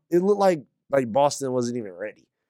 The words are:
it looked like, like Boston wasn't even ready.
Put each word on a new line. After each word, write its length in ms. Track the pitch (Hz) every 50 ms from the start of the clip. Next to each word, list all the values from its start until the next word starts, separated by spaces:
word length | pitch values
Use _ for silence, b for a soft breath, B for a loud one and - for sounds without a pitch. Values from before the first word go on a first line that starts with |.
| _ _
it 140 | 170 175 180
looked 160 | 196 208 202
like, 240 | 202 190 180 156 117 _ _ _ _ _
like 220 | 139 139 131 117
Boston 400 | 104 135 139 143 139 - 135 131
wasn't 260 | 127 127 123 120 120 123
even 160 | 110 98 90
ready. 320 | 87 101 107 - _ _ _ _ _ _ _